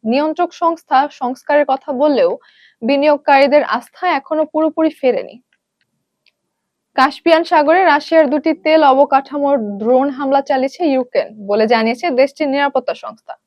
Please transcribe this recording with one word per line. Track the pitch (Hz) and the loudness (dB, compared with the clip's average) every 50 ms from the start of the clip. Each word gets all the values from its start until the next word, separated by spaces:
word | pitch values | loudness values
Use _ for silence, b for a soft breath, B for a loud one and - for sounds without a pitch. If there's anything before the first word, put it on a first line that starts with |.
| _ | _
নিয়ন্ত্রক | 220 233 269 294 311 311 302 349 339 - | -2 -2 -2 -2 -2 -2 -4 -4 -6 -4
সংস্থা | - 349 330 339 320 _ _ 302 262 277 294 - | -4 -2 -2 -2 -4 _ _ 0 0 0 0 -6
সংস্কারের | - 269 240 262 - _ - 294 294 294 | -8 -8 -8 -8 -10 _ -2 0 0 0
কথা | 285 269 269 _ - 277 | 0 -2 -6 _ -8 -4
বললেও | 247 285 302 285 240 180 170 202 - b b b b b b b b 233 | -2 0 0 2 2 0 0 -2 -4 b b b b b b b b -4
বিনিয়োগকারীদের | 226 285 277 285 302 294 294 294 - 285 269 277 277 269 294 262 - | -2 -2 0 2 0 0 0 _ 2 4 4 4 4 2 2 0 0
আস্থা | 208 240 - _ _ - - 359 | -4 -6 -6 _ _ -6 -4 -4
এখনো | 330 269 269 - 320 311 311 | -4 -4 -4 -6 -4 -4 -4
পুরোপুরি | 302 _ 311 311 320 311 - 320 320 | -4 _ -2 -2 -2 -2 -2 -2 -2
ফেরেনি। | 294 _ - 254 240 - 92 - - 247 _ _ _ _ _ _ _ _ _ _ _ _ _ _ _ _ _ _ _ _ _ _ _ _ _ _ _ _ _ _ _ | -2 _ -2 -2 -2 -2 -6 -12 -18 -20 _ _ _ _ _ _ _ _ _ _ _ _ _ _ _ _ _ _ _ _ _ _ _ _ _ _ _ _ _ _ _
কাস্পিয়ান | - 262 294 285 - _ 339 330 320 339 | 0 0 0 -2 -2 _ 2 2 2 2
সাগরে | - - 311 302 277 320 359 392 | 2 2 2 4 4 2 4 4
রাশিয়ার | 339 285 302 294 - 330 320 320 262 | 2 2 0 0 2 2 2 4 4
দুটি | 277 302 - 330 311 330 _ | 2 -2 0 -2 -4 -2 _
তেল | 320 311 320 311 | 2 2 4 4
অবকাঠামোর | 277 262 262 285 277 285 269 277 - 269 294 285 277 277 269 220 208 202 196 | 4 4 4 2 2 2 -2 -2 -2 -8 -4 -2 0 0 0 -2 -6 -8 -6
ড্রোন | 214 226 247 254 269 285 | -2 0 0 2 0 -2
হামলা | 269 254 294 269 269 277 277 | -4 -6 -4 -2 -2 -2 0
চালিয়েছে | 277 294 262 262 269 - - 359 | 0 -2 -2 -2 -4 -6 -4 -2
ইউক্রেন | 311 269 262 247 254 _ 208 - - 220 214 202 | 0 0 0 -2 -2 _ -4 -4 -4 -10 -18 -8
বলে | 196 208 214 220 | -4 -2 -2 0
জানিয়েছে | 220 240 226 220 226 233 240 - 349 | 2 0 0 0 -2 -4 -4 -4 -4
দেশটির | 269 240 269 269 - - 311 285 | 0 0 0 0 0 -4 -4 -4
নিরাপত্তা | 269 285 285 285 277 262 254 - 254 | -2 -2 -2 -2 -2 -4 -6 -6 -10
সংস্থা। | - - 220 220 220 _ - - _ _ | -8 -10 -16 -18 _ _ -20 -20 _ _